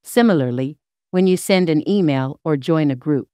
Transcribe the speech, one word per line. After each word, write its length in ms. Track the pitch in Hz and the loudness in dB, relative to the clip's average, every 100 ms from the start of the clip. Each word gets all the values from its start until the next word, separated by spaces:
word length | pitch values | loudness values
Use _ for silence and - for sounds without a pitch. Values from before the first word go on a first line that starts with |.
Similarly, 760 | - 240 233 170 127 120 131 156 _ _ _ | 0 2 4 2 0 -4 -6 -8 _ _ _
when 160 | 185 190 | 0 2
you 100 | 180 | 0
send 320 | - 185 175 | 0 0 2
an 180 | 151 - | 0 0
email 520 | 202 160 135 131 143 | 0 2 0 -4 -6
or 140 | 160 147 | -4 -4
join 320 | 127 160 147 | 0 0 0
a 60 | 127 | -2
group 340 | 151 143 - | -2 -4 -4